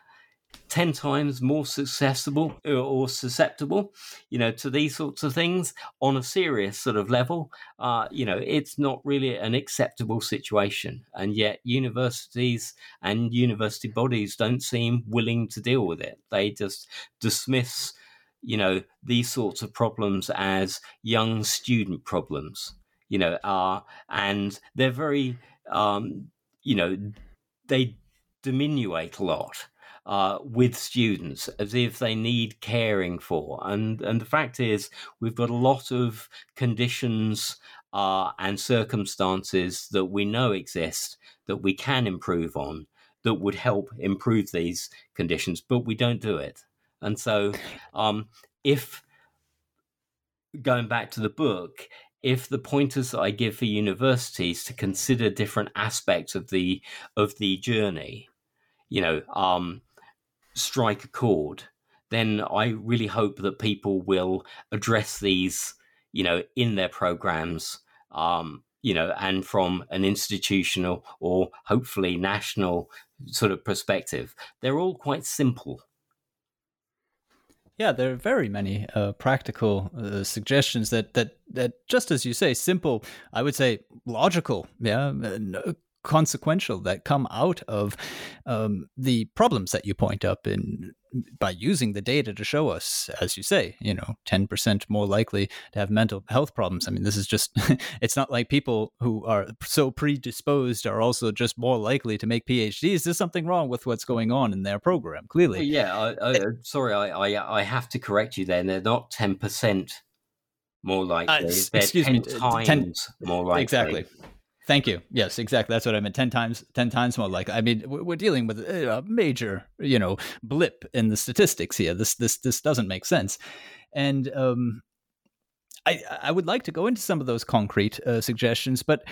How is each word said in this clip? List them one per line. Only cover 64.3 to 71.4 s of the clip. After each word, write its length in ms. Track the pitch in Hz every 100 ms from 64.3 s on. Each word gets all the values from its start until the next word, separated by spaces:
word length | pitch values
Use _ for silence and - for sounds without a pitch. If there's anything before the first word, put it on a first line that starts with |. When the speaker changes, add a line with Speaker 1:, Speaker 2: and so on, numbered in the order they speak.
| 92 - - -
Speaker 1:
address 480 | 104 113 110 104 -
these, 540 | 101 92 92 - - - _ _ _
you 120 | 78
know, 200 | 87 87 - -
in 180 | 120 98
their 140 | 92
programs, 880 | - 90 85 95 80 85 82 - - _ _ _
um, 520 | 76 82 87 80 73 _ _
you 120 | 117
know, 220 | 85 85 -
and 280 | 95 95 -
from 400 | 101 90 90 -
an 140 | 92
institutional 1000 | 98 98 - 98 - 98 85 92 90 87 - -
or 280 | 87 90